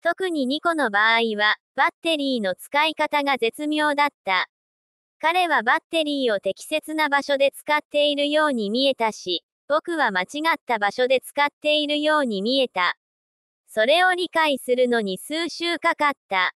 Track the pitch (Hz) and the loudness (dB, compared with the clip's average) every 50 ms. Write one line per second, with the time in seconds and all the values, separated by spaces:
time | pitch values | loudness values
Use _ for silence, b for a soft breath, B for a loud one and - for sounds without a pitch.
0 | _ 330 339 - 381 370 339 302 269 240 277 302 - 339 339 311 285 233 202 202 | _ -2 -2 -2 -2 -4 -2 -2 -2 -2 -2 -2 -2 -2 0 0 0 0 2 2
1 | 214 220 226 226 233 226 214 202 208 214 214 - _ _ _ - 285 330 - _ | 2 4 4 2 2 0 0 0 0 0 0 -2 _ _ _ 0 0 0 0 _
2 | _ 330 330 302 285 277 262 240 208 190 277 _ - - - 285 302 320 302 - | _ -2 -2 -2 -2 -2 -2 -2 -2 -2 -4 _ -10 -4 0 0 0 0 0 -2
3 | 302 294 - 294 285 277 269 247 - 226 - - 302 302 302 302 302 302 294 285 | -4 0 0 -2 0 0 -2 0 0 -2 -4 -4 -6 -4 -2 0 0 0 2 0
4 | 285 285 _ _ _ - 190 185 170 - _ _ _ _ _ _ _ _ _ _ | 0 -2 _ _ _ -2 -2 -2 -2 -4 _ _ _ _ _ _ _ _ _ _
5 | _ _ _ _ - 311 339 370 359 339 302 269 226 226 277 320 _ _ - 330 | _ _ _ _ -2 0 0 0 0 2 0 0 2 2 0 0 _ _ -2 -2
6 | 311 294 294 277 262 240 214 196 _ 196 190 - - - 311 311 - - 311 311 | -2 -2 -2 -2 0 0 -2 -2 _ -4 -6 -6 -8 -6 -6 -6 -4 -4 -4 -2
7 | 311 294 277 285 277 - 285 269 277 277 - - - - 294 294 - _ - 294 | -2 0 0 0 0 0 0 2 2 0 0 -4 -4 -2 -2 -2 -2 _ -2 0
8 | 294 294 294 277 285 294 294 302 311 302 277 233 214 196 208 247 269 277 262 _ | 2 2 2 0 -2 0 2 2 2 2 0 0 -2 -2 -2 0 0 0 0 _
9 | 226 220 208 - - 180 180 165 _ _ _ _ _ _ 277 311 - - 339 320 | -2 -2 -2 -4 -6 -6 -6 -6 _ _ _ _ _ _ -2 -2 0 -2 -2 0
10 | 277 233 202 185 180 - - 285 302 330 330 294 _ _ 247 220 208 202 - - | 0 0 0 -2 -4 -4 -6 -4 0 0 0 -2 _ _ -2 0 0 -2 0 0
11 | 254 254 269 254 _ - - - 285 294 _ _ - 294 302 302 302 285 294 294 | 0 2 2 0 _ -4 -2 -2 -2 -2 _ _ -2 0 0 0 0 0 -2 -2
12 | 302 302 311 302 285 247 214 190 190 220 254 277 262 240 _ 185 180 170 - _ | 0 2 2 2 0 0 -2 -2 -2 0 0 0 0 -2 _ -2 -2 -2 -2 _
13 | _ _ _ _ _ _ _ _ _ _ _ _ _ _ - 214 220 233 294 339 | _ _ _ _ _ _ _ _ _ _ _ _ _ _ -2 -2 2 4 4 4
14 | 359 370 359 349 370 330 - 330 320 311 285 254 - - 247 247 254 247 240 233 | 4 4 2 0 -2 -2 0 0 2 2 0 -2 -2 -2 0 0 2 2 2 0
15 | 220 196 185 185 - - 294 320 339 330 - - 330 339 339 311 - 339 320 _ | 0 -2 -4 -6 -8 -6 -6 -4 -4 -4 -6 -6 -4 -4 -4 0 0 -2 0 _
16 | 294 285 277 _ _ _ 196 190 185 - - | 0 -2 -2 _ _ _ -2 0 0 -2 -4